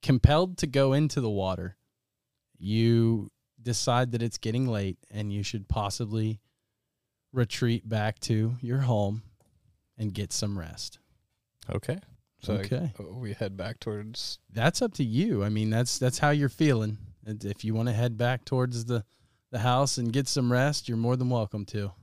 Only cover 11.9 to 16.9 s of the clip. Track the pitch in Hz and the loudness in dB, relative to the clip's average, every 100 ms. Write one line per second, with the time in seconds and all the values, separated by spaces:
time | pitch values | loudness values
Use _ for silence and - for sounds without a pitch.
11.9 | 190 - - _ _ - 104 101 131 165 | -6 -8 -20 _ _ -4 -2 -2 -2 -2
12.9 | 107 98 107 117 98 104 98 92 113 - | -6 -12 -10 -8 -6 -6 -6 -8 -8 -8
13.9 | 104 107 117 - - _ 101 127 - 226 | -8 -8 -10 -10 -10 _ 0 2 2 -2
14.9 | - 127 113 208 135 101 107 107 110 123 | 0 0 2 2 2 0 0 0 0 0
15.9 | - 127 127 147 147 143 - 156 120 107 | 0 0 2 2 2 0 2 2 4 0